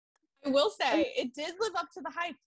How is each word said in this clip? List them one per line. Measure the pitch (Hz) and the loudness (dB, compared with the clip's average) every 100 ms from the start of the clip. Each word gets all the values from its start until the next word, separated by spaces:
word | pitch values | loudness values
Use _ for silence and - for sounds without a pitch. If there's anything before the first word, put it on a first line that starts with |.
| _ _ _ _ 285 | _ _ _ _ 2
I | |
will | 269 415 | 4 4
say, | - 285 311 - - | 2 2 4 2 0
it | 269 | -4
did | 277 311 349 | -4 -6 -2
live | 440 349 | -2 -2
up | - | -6
to | - | -8
the | 302 285 | -8 -6
hype, | 339 269 | -6 -8